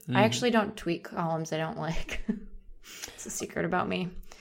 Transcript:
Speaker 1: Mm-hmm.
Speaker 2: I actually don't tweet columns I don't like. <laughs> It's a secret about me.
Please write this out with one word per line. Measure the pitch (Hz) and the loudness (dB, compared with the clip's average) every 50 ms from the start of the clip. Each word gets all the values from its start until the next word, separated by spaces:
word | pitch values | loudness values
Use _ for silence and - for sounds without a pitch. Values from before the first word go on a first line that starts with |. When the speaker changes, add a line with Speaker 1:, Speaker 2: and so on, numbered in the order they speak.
| - | -4
Speaker 1:
Mm-hmm. | 156 160 | 2 6
Speaker 2:
I | 190 208 | 6 8
actually | 226 233 - 254 240 | 6 6 4 2 6
don't | 233 220 202 208 - | 6 6 4 4 -2
tweet | - - 170 170 - - | -4 -2 -2 -2 -2 -4
columns | - - - 170 160 165 160 160 - | -8 -4 -2 0 0 0 0 0 -2
I | 160 | -2
don't | 156 160 160 160 156 | -2 -2 -2 -4 -4
like. | 156 160 165 - - - - - - | -2 0 0 0 0 0 -2 -2 0
<laughs> | - 214 208 - - - - - - - - - - - - - | 0 -2 -2 -4 -12 -12 -14 -14 -14 -16 -16 -16 -16 -14 -14 -14
It's | - - - - | -14 -12 -12 -10
a | - | -8
secret | - - - - - - 170 | -6 -6 -6 -6 -4 -2 -2
about | 170 180 180 - 180 | 0 0 0 0 0
me. | 180 180 180 175 - - - - - - | 0 -2 -2 -4 -6 -10 -12 -12 -16 -10